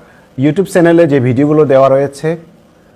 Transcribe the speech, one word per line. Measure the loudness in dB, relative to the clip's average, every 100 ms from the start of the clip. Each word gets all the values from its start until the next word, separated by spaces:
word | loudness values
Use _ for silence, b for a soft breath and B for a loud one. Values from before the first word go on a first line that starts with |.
| b b b -4
YouTube | -2 -2 -2
চ্যানেলে | 0 2 2 2
যে | 0
ভিডিওগুলো | -2 -2 0 0
দেওয়া | 2 2 2
রয়েছে, | 0 -4 -6 -10 -10 -14 _ _ b b